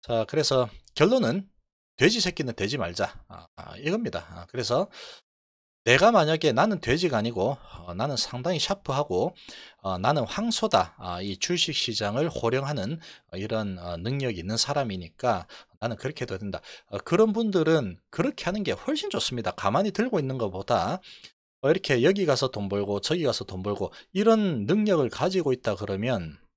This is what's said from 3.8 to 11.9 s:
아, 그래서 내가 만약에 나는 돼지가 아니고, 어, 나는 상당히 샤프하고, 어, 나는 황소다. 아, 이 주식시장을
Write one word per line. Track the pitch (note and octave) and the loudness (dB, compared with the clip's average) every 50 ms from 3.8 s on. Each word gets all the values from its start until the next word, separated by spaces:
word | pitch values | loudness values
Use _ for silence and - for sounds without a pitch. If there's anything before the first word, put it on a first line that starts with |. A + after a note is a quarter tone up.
| - D3+ F3+ A3 A#3+ - - - - - | -4 -2 -2 -2 -2 -4 -6 -6 -10 -10
아, | E2+ E2+ E2+ | -16 -16 -16
그래서 | - - A#2+ A#2+ G2 A#2+ C#3 F#3+ - - - - - - - _ _ _ _ _ _ _ _ _ _ _ _ _ | -10 -6 -4 -2 2 2 2 2 0 -4 -18 -18 -18 -18 -20 _ _ _ _ _ _ _ _ _ _ _ _ _
내가 | A2+ A#2+ C3+ F3+ A3 A#3+ | 6 6 8 8 8 8
만약에 | G3+ D#3+ D3+ D#3+ D#3+ D#3+ D#3 B2 | 8 6 6 2 2 2 2 4
나는 | A#2 D#3 C#3 B2+ - | 4 4 2 2 -2
돼지가 | - A2 B2+ D#3+ F3+ F3 C3+ A2+ | 0 0 0 2 2 2 2 2
아니고, | G#2 A#2 A#2 F#2+ F#2 A#2+ C#3 - - - - - E2+ | 0 0 0 0 0 0 0 -4 -8 -18 -18 -18 -12
어, | F2 F2 | -10 -6
나는 | F2+ A2+ D3 C#3+ | -4 -4 -4 -2
상당히 | A#2 - - - - B2 E3+ F#3 D#3 | -4 -4 -4 -6 -6 -2 -2 -2 0
샤프하고, | - - G3 G3 _ - C3+ C3+ D3 - F#2 F2+ G#2+ E3+ F3+ - - - - - - - - _ - | 0 -2 -2 -4 _ -4 -2 -2 0 0 2 0 0 0 -2 -8 -20 -18 -18 -18 -18 -20 -20 _ -4
어, | G2 F#2+ F2+ | -4 -4 0
나는 | F#2 B2+ D3+ D#3 A#2+ | 2 2 2 2 0
황소다. | - - - G#3+ A#3 A3+ - - G#3+ - - F#2 E2 - | -2 -4 -4 -2 -2 -2 0 0 4 4 4 4 2 -4
아, | - F2+ F2+ F2 F2 | -12 -10 -8 -6 -6
이 | F#2+ G2+ G2 | -6 -6 -6
주식시장을 | F#2 - - F3 E3+ - - D3 - - - | -6 -2 -2 0 0 0 0 0 -4 -4 -2